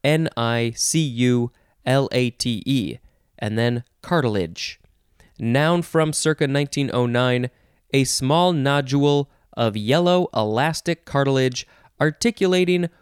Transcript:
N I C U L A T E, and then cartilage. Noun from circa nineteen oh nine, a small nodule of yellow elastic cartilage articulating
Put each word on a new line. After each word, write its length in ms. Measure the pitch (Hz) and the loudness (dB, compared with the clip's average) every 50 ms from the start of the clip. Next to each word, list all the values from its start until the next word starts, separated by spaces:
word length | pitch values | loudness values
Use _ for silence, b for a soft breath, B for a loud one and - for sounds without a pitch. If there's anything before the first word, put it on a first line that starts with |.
| - | 0
N 280 | 143 151 160 165 - - | 0 2 2 0 -2 -2
I 360 | - 117 117 117 117 117 117 113 | -2 -2 -2 0 0 -2 -2 -4
C 240 | - - - - 165 | -4 -4 -2 0 0
U 520 | 160 143 120 120 123 123 123 123 120 120 _ _ _ _ _ _ - | 0 -2 0 0 2 2 2 2 0 -2 _ _ _ _ _ _ -4
L 240 | 123 127 139 139 - - | 0 0 0 0 0 0
A 180 | 127 127 120 | -2 -2 -2
T 320 | 120 - - 123 117 101 - | -2 -4 -4 -4 -4 -4 -2
E, 340 | - 139 131 101 76 58 - _ - _ _ _ _ _ - | -2 -2 -2 -2 -4 -6 -10 _ -20 _ _ _ _ _ -8
and 200 | - 107 107 110 | -6 -4 -2 0
then 260 | 117 120 120 120 120 _ _ _ | 0 0 0 -2 -6 _ _ _
cartilage. 800 | - - 180 170 135 120 107 101 87 80 82 - - - - _ _ _ _ _ _ _ b b b b b b | -8 -2 -2 0 0 0 0 0 -2 -4 -6 -10 -12 -12 -12 _ _ _ _ _ _ _ b b b b b b
Noun 440 | - 113 120 135 151 160 175 175 165 | -4 -2 0 2 2 2 0 0 -2
from 300 | - - 160 160 156 147 | -2 0 0 0 0 0
circa 340 | - - 156 156 - 156 | -2 0 0 0 0 0
nineteen 440 | 135 139 143 147 139 - 139 139 131 - | 0 0 -2 -2 -2 -2 -4 -4 -2 0
oh 120 | 123 123 | 0 0
nine, 440 | 120 120 120 127 127 123 123 123 123 _ _ _ _ _ _ _ _ - | 0 2 2 2 2 0 0 -2 -4 _ _ _ _ _ _ _ _ 0
a 120 | 139 135 | 0 0
small 480 | - - - 135 131 147 165 175 180 175 | 0 -2 -2 0 2 2 4 4 2 2
nodule 800 | 151 131 139 143 143 139 127 135 143 143 147 143 143 143 - _ _ _ _ - | 2 0 0 0 0 0 0 0 2 2 4 2 2 0 -4 _ _ _ _ -4
of 240 | - 117 113 101 | -2 -2 -2 -2
yellow 520 | 110 104 110 131 165 175 175 180 180 180 - - | -2 -2 0 2 2 4 4 2 2 0 -2 -2
elastic 720 | 117 110 107 107 113 139 160 160 - - - 170 - - | -2 -2 0 0 0 0 0 -2 -4 -4 -4 -4 -4 -6
cartilage 640 | - - 139 139 139 135 135 131 131 127 127 - b b b b b b b | -4 -2 0 2 2 2 2 2 0 -2 -4 -12 b b b b b b b
articulating 880 | 143 156 147 - - 240 226 - 196 185 185 180 180 180 180 180 175 170 b b | -2 -2 -2 0 -2 -2 0 0 0 2 2 2 2 2 2 0 0 -4 b b